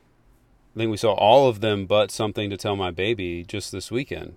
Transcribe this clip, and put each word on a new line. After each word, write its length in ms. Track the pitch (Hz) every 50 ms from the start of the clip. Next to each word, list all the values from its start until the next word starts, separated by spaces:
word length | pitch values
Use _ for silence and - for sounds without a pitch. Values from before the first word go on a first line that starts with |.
| _ _ _ _ _ _ _ _ _ _ _ _ _ _ -
I 40 | 107
think 120 | 113 113
we 60 | 110 101
saw 160 | - 110 98
all 340 | - - 104 117 139 139 131
of 140 | 113 101
them 240 | 107 110 104 101 98
but 260 | 87 101 104 107 98
Something 380 | - - 113 107 - - 107 101
to 80 | 98 95
Tell 180 | - 107 101
My 160 | 98 95 90
Baby 520 | 87 87 92 107 120 107 92 87 85 85 87 92
just 240 | - 104 - -
this 200 | - 98 - -
weekend. 440 | - 123 - - 85 82 82 82 82